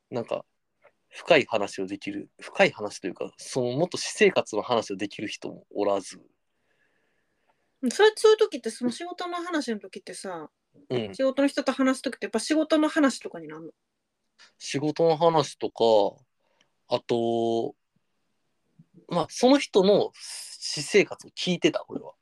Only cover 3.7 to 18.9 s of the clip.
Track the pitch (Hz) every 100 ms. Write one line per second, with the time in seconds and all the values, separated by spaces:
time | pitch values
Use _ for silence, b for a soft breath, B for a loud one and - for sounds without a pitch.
3.7 | 120 143 - - - 202 - - 104 -
4.7 | 117 104 98 104 - 107 - - 87 _
5.7 | - 101 101 92 95 _ _ _ _ _
6.7 | _ _ _ _ _ _ _ _ _ _
7.7 | _ 254 - 427 427 427 440 415 262 226
8.7 | - 240 233 349 349 359 349 339 330 254
9.7 | 214 190 202 - 175 196 170 147 _ _
10.7 | _ _ 131 214 190 269 262 277 - 269
11.7 | 254 262 262 269 - 202 226 - 311 311
12.7 | 320 302 320 277 - - 175 151 151 165
13.7 | _ _ _ _ _ _ _ b _ -
14.7 | 139 151 147 165 151 170 160 147 - 110
15.7 | - 113 110 101 - _ _ _ _ _
16.7 | _ _ 120 - 120 117 117 117 113 -
17.7 | - _ _ _ _ _ _ _ _ _
18.7 | _ -